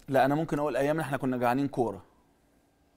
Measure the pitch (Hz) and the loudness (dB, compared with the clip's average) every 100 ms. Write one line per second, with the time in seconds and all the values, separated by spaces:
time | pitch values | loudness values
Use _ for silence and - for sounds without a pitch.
0 | - 131 131 143 165 147 147 117 139 160 | 0 2 4 2 0 -2 0 0 0 0
1 | 139 139 135 127 120 127 139 139 113 95 | -2 -4 -2 0 0 0 0 -2 -2 -4
2 | - _ _ _ _ _ _ _ _ | -12 _ _ _ _ _ _ _ _